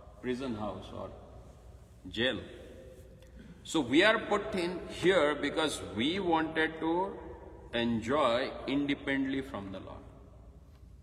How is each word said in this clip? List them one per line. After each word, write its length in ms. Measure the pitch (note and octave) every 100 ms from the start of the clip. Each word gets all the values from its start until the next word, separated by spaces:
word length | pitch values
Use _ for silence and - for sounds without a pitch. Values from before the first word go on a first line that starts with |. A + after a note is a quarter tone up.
| - -
prison 320 | B2 B2 C3+
house, 320 | G#2+ G#2+ F#2 - F#2
or 140 | F#2+ - - - - - - - - - F#2
jail. 300 | G2+ B2+ G2+ - - - - - - - - - - - -
So 160 | - D#3+
we 220 | A#2 C#3+
are 160 | G#3 A3+
put 360 | - G3+ -
in 260 | F#3+ F3 F3 -
here 460 | - F3+ F#3 D3
because 480 | C#3+ C#3+ D3+ D3+ - F2+
we 260 | G2+ C#3 F#3+
wanted 600 | F3+ D#3+ D#3+ D#3+ D#3+ D#3+
to 320 | D#3+ E3+ G3 - - - - - -
enjoy 760 | A#2+ A#2 A#2 A2+ D3 B2+ A#2+ B2+ - -
independently 760 | C#3 C#3+ C#3 C#3 C3+ C3+ C3+
from 300 | C3+ G#2 G2
the 80 | F#2
Lord. 200 | E2+ - - - - - - - - - - -